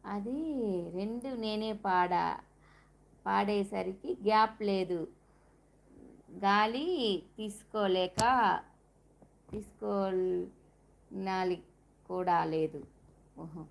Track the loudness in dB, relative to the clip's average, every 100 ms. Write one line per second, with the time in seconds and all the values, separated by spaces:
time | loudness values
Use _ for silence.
0 | -6 -6 -4 -4 -4 -2 0 -2 -4 -6
1 | -6 -6 -6 -4 -2 -2 -2 -2 2 2
2 | 4 2 0 -4 -10 _ -20 -20 _ _
3 | _ -10 0 0 2 0 -2 -2 -4 -6
4 | -8 -2 4 4 4 2 0 0 0 -2
5 | -4 -12 _ _ _ _ _ _ _ -20
6 | -20 -20 -18 0 4 4 4 0 -2 0
7 | 2 0 -4 -10 -10 -10 -6 0 2 2
8 | 0 2 2 4 4 2 -4 _ _ _
9 | _ _ -20 _ -14 -12 -12 -8 -2 0
10 | 0 0 0 0 -4 -12 -20 _ _ _
11 | _ -8 -2 0 0 -2 -8 _ _ _
12 | -8 -2 2 2 2 0 -2 -4 -16 -20
13 | -20 -20 -20 -16 -14 -14 -16